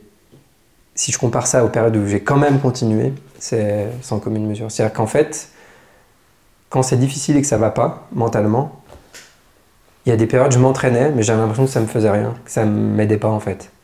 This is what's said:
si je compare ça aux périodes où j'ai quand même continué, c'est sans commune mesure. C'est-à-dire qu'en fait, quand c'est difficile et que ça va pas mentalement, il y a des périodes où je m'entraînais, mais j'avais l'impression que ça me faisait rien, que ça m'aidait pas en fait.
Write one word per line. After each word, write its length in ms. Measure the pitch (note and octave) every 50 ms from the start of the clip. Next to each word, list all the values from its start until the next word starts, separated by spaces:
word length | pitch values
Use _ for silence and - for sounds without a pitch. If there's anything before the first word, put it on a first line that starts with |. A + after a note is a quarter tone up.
| - - _ _ _ _ - - _ _ _ _ _ _ _ _ _ _ _
si 160 | - - - A#2
je 60 | -
compare 280 | - A#2+ A#2 B2+ A#2+
ça 180 | - - C3 A#2
aux 40 | A2
périodes 280 | - A#2+ A2+ A#2 A2
où 100 | G#2+ G2+
j'ai 140 | G2+ G2+ G2+ -
quand 140 | - C#3
même 240 | C#3 D3 D3 C#3 C3+
continué, 520 | C#3 B2+ A#2+ - A#2+ A2+ G#2+ A2 B2 C3+ C#3 C3+ - - - -
c'est 500 | - - A#2+ A2+ G#2 G#2 G#2 G#2 G2+ A2 B2 B2+ -
sans 160 | - A2+ G#2
commune 260 | - A#2 A2 G#2+ G#2+
mesure. 240 | G#2+ G#2 G#2+ A2+ A2
C'est-à-dire 220 | - - A2 G#2+ -
qu'en 120 | - A2+
fait, 420 | A2 - D3 D#3 - - - - - _ - - - - - _ _ _ _ _ _ _ _ _ _ _ _ _ _ _ _ _ _
quand 140 | - C3 B2+
c'est 160 | - A#2+ A#2+
difficile 380 | C3 C#3 C3+ C#3 - - D3 C#3+
et 20 |
que 60 | C#3
ça 100 | - B2
va 140 | G#2+ A2 G#2+
pas 360 | - A#2+ A#2+ D#3+ - - - - -
mentalement, 680 | - A2+ A2+ G#2+ A2+ G#2 G#2+ A2 B2 D3 D3+ - - - - - - - - - - - - _ _ _ _ _ _ _ _ _ _ _ _ _ _ _
il 40 | B2+
y 20 | A#2
a 40 |
des 100 | G#2+ A2+
périodes 260 | A2 - B2+ C3+ C#3 B2
où 40 |
je 40 | B2
m'entraînais, 500 | B2+ C3 C3 C3 - B2+ A#2 A#2 C3+ D3+
mais 120 | D3 A#2+ G#2+
j'avais 180 | A#2 A2 A2
l'impression 240 | A2+ A2 G#2+ A#2+ C3+
que 60 | C3
ça 100 | - A#2
me 60 | A2
faisait 240 | G#2+ - A#2+ G#2+ G#2+
rien, 240 | G2+ G#2 A2 A#2 A#2+ - -
que 60 | -
ça 140 | - B2 A2
m'aidait 500 | G#2 G#2 G#2+ G#2+ G#2+ G#2 G#2+ G#2+ G#2+ G#2+ G#2
pas 100 | A2 A2
en 120 | A2 G#2
fait. 300 | - G2+ F#2 - - - _ _